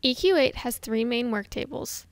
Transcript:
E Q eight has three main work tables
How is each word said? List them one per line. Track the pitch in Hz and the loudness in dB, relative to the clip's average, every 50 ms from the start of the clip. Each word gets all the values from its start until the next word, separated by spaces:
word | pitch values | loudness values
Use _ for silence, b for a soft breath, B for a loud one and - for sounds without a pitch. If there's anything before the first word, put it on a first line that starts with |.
| - | 2
E | 262 254 | 2 2
Q | - - 370 381 | 4 4 4 6
eight | 320 262 262 - - | 6 4 4 2 -2
has | - 247 233 - | -6 -6 -6 -6
three | - 226 220 220 226 | -4 -2 0 0 0
main | 240 240 233 247 240 | 0 0 -2 0 -2
work | 220 208 196 - | -2 -2 -4 -6
tables | - 208 220 - 285 - - - - - - - | -6 -8 -8 -6 -6 -8 -8 -8 -10 -12 -12 -18